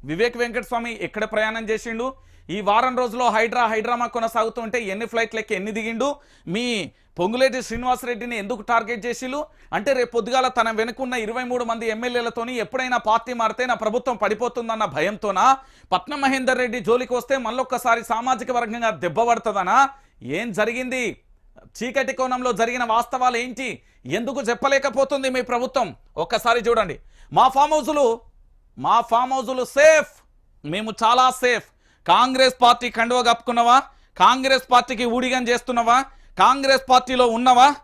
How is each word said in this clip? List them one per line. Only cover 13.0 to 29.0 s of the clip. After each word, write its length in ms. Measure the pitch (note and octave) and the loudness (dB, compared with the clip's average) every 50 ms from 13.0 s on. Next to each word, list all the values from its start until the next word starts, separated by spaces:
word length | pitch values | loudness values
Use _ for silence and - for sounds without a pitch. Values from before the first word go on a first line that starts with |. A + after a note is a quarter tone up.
| - G#3+ | 0 2
పార్టీ 240 | G#3+ A3+ A3 - B3 A#3 | 0 0 0 -4 -6 -2
మారితే 240 | A3+ A3 A3 - B3 B3 | -2 -2 0 -2 -2 -2
నా 40 | A#3+ G3 A3 | -2 -2 -2
ప్రభుత్వం 320 | G#3+ G#3+ B3 B3 - A#3+ G#3+ G#3+ | -2 -2 -2 -2 -4 -4 -2 -2
పడిపోతుందన్న 600 | G3 G#3+ G#3 A#3+ A#3+ A#3+ B3+ A#3 A3+ A3+ A3 G#3+ F#3 C3 | -2 -2 -2 -2 -4 -4 -6 -6 -6 -4 -2 -2 -4 -2
భయంతోనా? 500 | D3 D#3 F#3+ G#3+ - - G#3 F#3+ - G#3 B3+ C4+ C4 - - _ _ _ - F#3 | -2 -2 -2 -2 -4 -4 -4 0 4 4 4 4 2 0 -20 _ _ _ -2 -2
పట్నం 260 | F3+ - - D4 C#4+ C#4 | -2 -2 -4 -6 -2 0
మహేందర్ 360 | C4+ C4+ C4+ C4 B3+ C4 A#3+ B3+ | 0 0 2 2 2 2 2 0
రెడ్డి 160 | B3 A3 B3 F#3+ F3 | -4 -4 -6 0 0
జోలికి 260 | A#3+ B3 B3+ - A#3+ B3 | 0 0 0 -2 -4 -6
వస్తే 200 | A#3 - C4+ C4+ A#3+ | -2 -2 -2 -2 -2
మళ్ళొక్కసారి 560 | A3 A#3 B3+ B3+ B3+ B3+ A#3+ - B3+ A#3 A#3 A3 - | -4 -4 -4 -4 -4 -4 -2 2 2 2 2 0 -4
సామాజిక 400 | A#3+ A3+ A#3 C4 B3+ A3+ B3 G#3+ B3+ A#3+ | -4 -2 0 -2 -2 -2 -2 -4 -2 -2
వర్గంగా 340 | A#3 A3 A3 A#3+ A#3 A3+ G#3+ D3 D3 | -2 -4 -6 -4 -2 -2 -2 -2 -4
దెబ్బ 160 | F3 D#3 G3 A#3 A#3+ | -4 0 0 2 2
పడుతుందనా? 480 | A#3 A3+ A3+ A3+ G3+ G3 F#3 F3+ G#3 C4 C#4 C4+ - - _ _ _ _ - A#2+ C#3 F3 | 2 0 0 -4 -2 -2 -2 2 4 4 4 2 0 -12 _ _ _ _ -10 -8 -6 -6
ఏం 100 | A3+ A#3+ F#3+ F3 | -6 -6 -2 -2
జరిగింది? 440 | G#3 A3+ A#3+ B3 B3+ B3+ B3+ B3+ B3 G3+ B2+ _ _ _ _ _ _ _ _ - _ - _ - | -2 -2 -2 -6 -6 -6 -4 -4 -4 -6 -6 _ _ _ _ _ _ _ _ -20 _ -20 _ -10
చీకటి 340 | G#3+ B3+ - C#4 C#4 - C4 - | -8 -4 -2 -2 -2 -2 -4 -4
కోణంలో 320 | C4 B3+ B3+ B3+ B3+ B3 A#3 F3 | -4 -4 -4 -4 -2 -4 0 0
జరిగిన 260 | A3+ A#3 B3 B3+ B3 A#3 A3+ | -2 -2 0 -4 -2 0 0
వాస్తవాలు 440 | A#3 A#3 - - B3+ B3+ B3+ A#3+ A#3 A#3+ | 0 0 0 -2 0 0 0 0 -2 -6
ఏంటి? 260 | B3+ A#3+ - C4 B3 F3 A#2 _ _ _ _ _ B2 C#3 G#3 | -6 -8 -8 -8 -8 -8 -10 _ _ _ _ _ -6 -6 -4
ఎందుకు 220 | A#3+ A3+ C4+ B3 C4 G#3+ | -4 -4 -6 -4 -2 -4
చెప్పలేకపోతుంది 800 | A#3+ A#3 B3 C4+ C#4 C4+ C#4 C#4 A#3 C4+ C4+ C4+ D4 C#4 C4+ C4 B3+ B3+ | -4 -2 0 0 0 2 0 -2 0 0 -2 0 0 -2 -2 -2 -2 -2
మీ 40 | B3 B3 | -4 -2
ప్రభుత్వం? 380 | A#3+ A#3+ B3 B3+ - C4+ A#3+ E3+ A#2 - _ _ _ - E3 | -4 -4 -4 -2 -2 -2 -2 -2 -6 -16 _ _ _ -6 -4
ఒక్కసారి 360 | - - G#3+ - A#3 A#3 A#3+ G#3+ A3+ | -2 -2 -2 2 2 0 2 2 0
చూడండి. 300 | A#3 A3+ G#3 F3 C#3 - - - _ _ - - - E3+ | 0 0 0 -2 -4 -12 -14 -20 _ _ -20 -2 4 4
మా 80 | A3+ C4 C4 | 4 6 6
ఫామ్ 180 | C4+ C#4+ D4+ D#4 D4+ | 4 2 4 2 0
హౌస్లు, 280 | C4 A#3+ D4+ D4 C#4 A#3 A3+ A#3 - - _ _ _ _ _ _ _ _ _ - B2+ | 0 0 0 2 2 2 2 -2 -8 -20 _ _ _ _ _ _ _ _ _ -6 0
మా 120 | D#3 G3 A#3 | 2 2 2